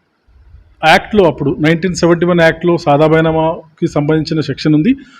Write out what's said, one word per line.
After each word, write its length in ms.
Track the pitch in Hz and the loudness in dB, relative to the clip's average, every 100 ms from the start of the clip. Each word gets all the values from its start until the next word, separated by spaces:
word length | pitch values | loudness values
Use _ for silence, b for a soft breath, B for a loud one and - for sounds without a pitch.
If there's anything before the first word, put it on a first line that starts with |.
| _ _ _ _ - - _ - 160 | _ _ _ _ -20 -20 _ -4 2
యాక్ట్‌లో, 360 | 180 - 208 | 2 2 2
అప్పుడు 340 | 170 135 143 175 | 2 0 -4 -2
నైన్టీన్ 360 | 151 165 190 175 | 0 0 -2 -2
సెవెంటీ 300 | 170 170 175 | 0 0 0
వన్ 160 | 175 | 2
యాక్ట్‌లో 360 | 165 156 175 170 | 2 2 -2 -2
సాదా 300 | 151 143 156 | 0 2 4
బైనామాకి 800 | 160 160 160 160 175 - - 170 | 2 0 0 -2 -4 -12 -8 -4
సంబంధించిన 540 | 151 143 156 147 160 | -2 -2 -2 -2 -4
సెక్షన్ 340 | 139 131 160 151 | -4 -4 0 2
ఉంది, 200 | 185 269 B | 2 -2 B